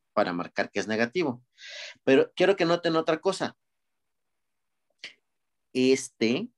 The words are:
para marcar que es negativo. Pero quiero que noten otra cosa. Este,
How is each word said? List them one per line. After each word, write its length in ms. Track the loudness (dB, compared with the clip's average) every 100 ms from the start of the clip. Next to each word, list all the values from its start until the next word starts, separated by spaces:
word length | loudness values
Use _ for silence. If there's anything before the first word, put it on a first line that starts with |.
| _
para 180 | -2 -2
marcar 400 | -2 -6 -6 -6
que 80 | -6
es 80 | -4
negativo. 560 | -2 -2 -2 -4 -6 _ _ -18 -16 -16 -6
Pero 280 | 4 4 4 2
quiero 200 | 2 2
que 100 | 0
noten 300 | 0 0 0
otra 240 | 0 -2
cosa. 380 | -2 -4 -6 -10 _ _ _ _ _ _ _ _ _ _ _ _ _ _ -20 -20 _ _ _ _ _
Este, 760 | 0 4 2 0 -2 -2 0 -4